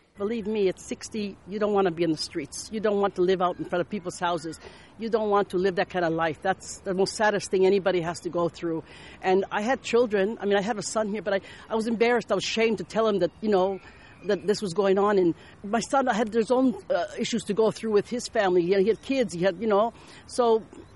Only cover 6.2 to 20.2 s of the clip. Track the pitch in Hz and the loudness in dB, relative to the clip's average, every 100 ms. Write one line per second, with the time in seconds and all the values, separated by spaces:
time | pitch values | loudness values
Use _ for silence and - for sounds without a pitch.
6.2 | 165 - 190 185 - - 196 185 190 - | -2 -2 -2 -4 -6 -12 -6 -2 -2 2
7.2 | 214 202 - 190 190 202 190 180 165 160 | 0 0 0 4 4 4 2 0 -2 -6
8.2 | 180 175 170 - 170 160 - - - - | -6 -2 -2 -2 -6 -6 -8 -18 -20 -6
9.2 | 190 190 190 196 214 262 - 233 247 202 | 2 2 2 -4 -2 -2 0 2 2 2
10.2 | 196 226 202 202 196 208 185 220 214 208 | 0 -2 0 0 0 -4 -4 -4 -2 -4
11.2 | 190 196 - - - 226 220 214 233 240 | -2 -2 -4 -16 -6 -4 -2 2 2 2
12.2 | - 196 - 220 226 214 175 208 220 202 | 0 -2 -2 0 0 0 -2 0 2 2
13.2 | 175 - 220 190 190 190 - - - - | 0 -2 0 2 2 -2 -10 -20 -20 -12
14.2 | 180 190 175 208 208 165 196 190 202 202 | -4 -2 0 -2 -2 0 2 4 4 4
15.2 | 175 - - - 202 226 - 277 262 214 | 2 0 -8 -16 -4 -4 0 0 2 0
16.2 | 226 226 220 254 262 - - 190 170 - | 0 0 2 2 2 0 -2 -2 -2 -6
17.2 | 233 226 - 202 220 - 220 208 - 240 | -4 -4 -2 0 0 0 0 0 0 -6
18.2 | - 233 196 180 170 196 196 190 - 269 | -4 0 2 2 2 2 2 0 -2 -2
19.2 | 208 170 196 175 226 196 226 - - - | 0 0 -2 0 0 2 2 -4 -18 -20